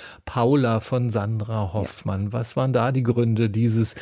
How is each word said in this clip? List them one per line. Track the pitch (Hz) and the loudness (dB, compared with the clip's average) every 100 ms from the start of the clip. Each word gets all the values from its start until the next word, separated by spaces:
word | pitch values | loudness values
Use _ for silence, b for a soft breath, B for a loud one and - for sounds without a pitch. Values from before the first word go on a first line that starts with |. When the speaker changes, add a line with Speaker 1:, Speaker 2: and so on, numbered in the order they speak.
| B B | B B
Speaker 1:
Paula | - 127 120 143 120 110 | -8 0 4 4 4 0
von | - 127 120 | 0 -2 0
Sandra | 107 104 110 107 110 92 | -2 -2 -4 -4 -4 -2
Hoffmann. | 107 - - 104 95 101 | -2 -4 -6 -4 -2 -2
Speaker 2:
Ja. | |
Speaker 1:
Was | 120 113 131 | -4 -4 -2
waren | 131 | 0
da | 123 117 | 2 2
die | 127 | 2
Gründe, | 120 120 117 110 110 | 2 2 2 2 0
dieses, | 107 117 110 110 - | 2 2 2 0 -4